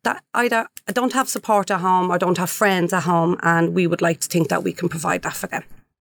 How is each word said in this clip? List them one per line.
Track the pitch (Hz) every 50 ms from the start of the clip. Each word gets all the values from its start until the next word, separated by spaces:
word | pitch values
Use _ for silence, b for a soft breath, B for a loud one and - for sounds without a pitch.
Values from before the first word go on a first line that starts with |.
| -
that | 233 - - - _ -
either | 226 240 233 233 226 226 - _ - - -
don't | 196 247 247 254 240
have | 262 254 -
support | - 214 - - 214 202 190 -
at | 196 175
home | 185 185 180 180 180 180
or | 175 175
don't | 180 175 175 175
have | 180 -
friends | - - 220 202 190 180 170 170
at | 190 180 139
home, | 180 175 170 165 175 180 -
and | - 170 170 165 170 170 170
we | 185 175 165
would | 170 -
like | 170 170 165 -
to | - -
think | - 170 165 -
that | 180 175
we | 185 185
can | 160 - 180 170
provide | - 165 - - - -
that | - - -
for | - - -
them. | - - - - - - - _ _ _